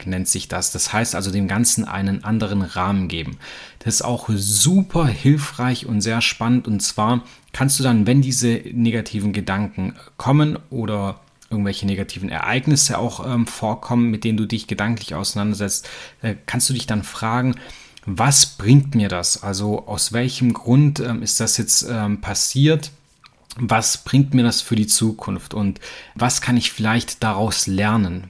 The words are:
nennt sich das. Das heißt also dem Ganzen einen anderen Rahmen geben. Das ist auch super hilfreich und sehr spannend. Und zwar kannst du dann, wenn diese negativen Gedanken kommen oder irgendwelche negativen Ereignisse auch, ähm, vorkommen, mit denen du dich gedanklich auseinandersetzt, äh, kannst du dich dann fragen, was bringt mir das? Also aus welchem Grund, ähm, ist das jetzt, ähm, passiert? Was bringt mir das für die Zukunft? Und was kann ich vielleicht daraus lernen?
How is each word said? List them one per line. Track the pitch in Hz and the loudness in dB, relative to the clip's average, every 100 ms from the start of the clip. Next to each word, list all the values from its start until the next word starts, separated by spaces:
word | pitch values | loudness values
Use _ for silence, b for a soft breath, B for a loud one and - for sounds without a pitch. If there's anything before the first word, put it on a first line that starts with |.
| 95 | -6
nennt | 92 92 | -4 -2
sich | - - | -4 -4
das. | 90 - | -4 -4
Das | 90 - | -2 -2
heißt | 107 117 | 0 -2
also | 90 98 | -2 -2
dem | 95 98 | 0 0
Ganzen | 98 120 - | 2 2 2
einen | 110 95 98 98 | -2 -2 -2 -2
anderen | 104 110 107 101 | -2 -2 0 -2
Rahmen | 95 92 92 98 90 | -2 -2 0 0 -2
geben. | 82 73 - B B B - | -4 -8 -10 B B B -10
Das | 120 - | -4 -2
ist | |
auch | - 120 - | -2 -4 -2
super | 104 98 - 156 190 185 170 151 | -2 2 2 4 4 2 2 2
hilfreich | - 139 147 143 - 123 123 - | 4 4 4 0 -4 -2 -2 -2
und | 107 | -2
sehr | 104 113 | 0 0
spannend. | 117 - 113 123 117 | -2 -2 0 0 0
Und | 101 | -2
zwar | - - 107 120 B B _ | -2 0 0 0 B B _
kannst | - 139 - | -2 0 2
du | |
dann, | 131 113 101 | 4 4 4
wenn | 135 | 4
diese | 135 120 117 117 - | 4 2 0 0 -2
negativen | 120 117 113 104 107 104 | 0 0 0 -4 -4 -2
Gedanken | 101 95 95 101 - 92 - - - | -2 -2 -2 -2 -4 -6 -8 -16 -6
kommen | 123 143 151 151 - | 2 4 2 -2 -8
oder | 127 110 104 98 - _ _ - | -6 -4 -4 -4 -8 _ _ -8
irgendwelche | 110 101 95 98 | -4 -2 -2 -2
negativen | 98 95 90 95 | -2 -6 -8 -6
Ereignisse | 80 90 120 143 143 - 87 | -4 -2 -2 2 2 2 0
auch, | 117 - 113 | -2 -4 -2
ähm, | 120 117 | -2 -2
vorkommen, | - 110 113 - 120 120 | -2 -4 -4 -2 0 2
mit | 107 | 0
denen | 113 110 | 0 0
du | 104 | 0
dich | 110 - | -4 -4
gedanklich | 101 104 117 - | -2 -2 -2 -6
auseinandersetzt, | 78 101 104 104 98 101 - B B B B | -6 -4 -2 -2 -2 -2 -4 B B B B
äh, | 113 98 - | -6 -6 -4
kannst | 123 120 | -2 0
du | |
dich | 127 - | 0 -2
dann | 107 | -4
fragen, | 90 - 110 120 127 127 B B B B - | -4 -6 -2 0 0 -2 B B B B -6
was | 87 131 139 - | 0 4 4 2
bringt | - 98 143 139 | 2 6 6 6
mir | 117 104 | 2 0
das? | 90 87 - | 0 -2 -2
Also | 101 95 104 104 - | -4 -4 -2 -4 -4
aus | 101 - | -4 -2
welchem | 117 127 - 123 | -2 -2 0 0
Grund, | 107 - 131 147 147 | 2 4 6 6 2
ähm, | 120 113 | -4 -4
ist | 107 - | -2 0
das | 113 - | 0 0
jetzt, | 113 - - | 2 2 2
ähm, | 117 104 101 | 0 0 -2
passiert? | - 98 - 131 147 156 - - _ _ - _ - - | -4 -2 0 4 4 4 -2 -14 _ _ -20 _ -16 -6
Was | 117 113 110 - | 0 2 2 -2
bringt | - 131 139 | 2 2 4
mir | 127 | 4
das | 117 - | 2 2
für | - 110 | 0 0
die | 107 | 2
Zukunft? | - 110 107 - 95 - | 2 0 -2 -6 -8 -6
Und | 107 101 95 B B B | -4 -2 -4 B B B
was | - 120 - | -2 0 0
kann | - 123 | 2 2
ich | - | 0
vielleicht | - 110 117 - - | -2 0 0 -2 -4
daraus | 113 98 107 - - | -2 0 0 0 0
lernen? | 95 104 110 95 90 | 0 2 2 0 -2